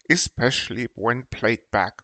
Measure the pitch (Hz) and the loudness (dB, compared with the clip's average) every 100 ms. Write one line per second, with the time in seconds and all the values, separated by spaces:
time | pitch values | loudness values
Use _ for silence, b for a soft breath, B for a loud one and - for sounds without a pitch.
0 | - 170 - - 123 131 - 101 120 - | 0 0 0 0 0 0 -4 -6 -8 -4
1 | 110 123 127 - 107 117 _ 104 92 - | -2 -2 -6 -2 0 0 _ -2 -2 -4